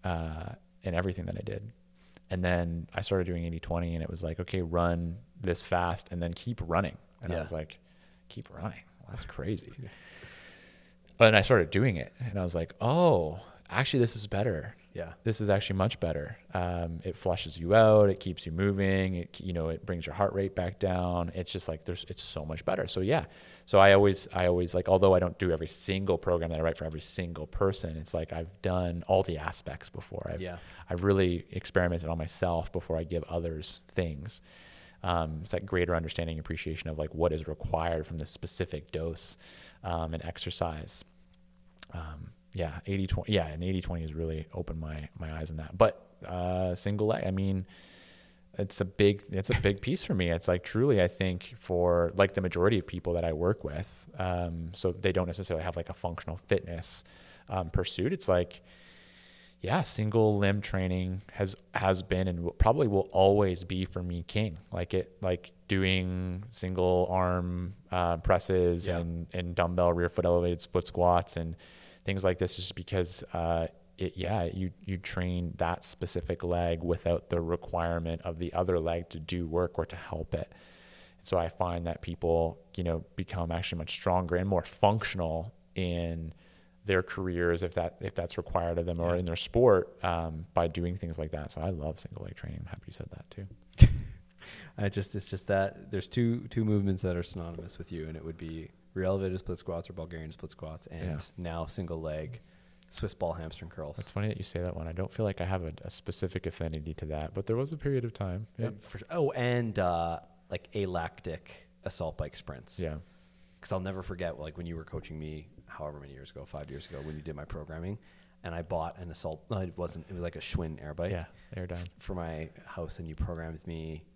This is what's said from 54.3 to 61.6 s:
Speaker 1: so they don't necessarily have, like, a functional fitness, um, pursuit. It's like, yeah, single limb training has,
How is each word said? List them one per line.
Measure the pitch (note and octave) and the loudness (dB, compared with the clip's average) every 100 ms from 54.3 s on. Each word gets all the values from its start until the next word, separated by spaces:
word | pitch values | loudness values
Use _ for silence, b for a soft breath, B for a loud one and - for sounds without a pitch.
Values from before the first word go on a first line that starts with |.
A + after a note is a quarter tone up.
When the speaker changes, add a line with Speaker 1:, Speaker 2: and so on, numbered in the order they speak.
| F2 F2 E2 E2 | -2 -2 -4 -6
Speaker 1:
so | F2 F#2+ | -2 -2
they | F2+ G2 | 0 2
don't | F#2 F2 | 2 0
necessarily | E2+ F#2+ E2 | -4 -4 -2
have, | F2+ E2+ | -2 -4
like, | E2+ | -8
a | |
functional | F2 F2+ E2 - E2+ | -6 -6 -6 -8 -10
fitness, | - G2 F2 E2+ - - B B B B B | 0 0 0 -8 -6 -6 B B B B B
um, | F#2+ E2+ | -4 0
pursuit. | - F2 - A#2 | 0 0 0 0
It's | F#3 - | 0 4
like, | F2+ F2 - B B B B B B B B B B | 4 2 -6 B B B B B B B B B B
yeah, | F#2+ E3+ | 0 0
single | - - G#2+ A2+ G#2+ G#2 | 2 0 4 6 6 6
limb | G2+ G2+ | 4 2
training | - F#2+ F#2 F#2 F#2 F#2+ - | 0 0 2 0 0 -4 -8
has, | - F#2+ - | -2 -2 -2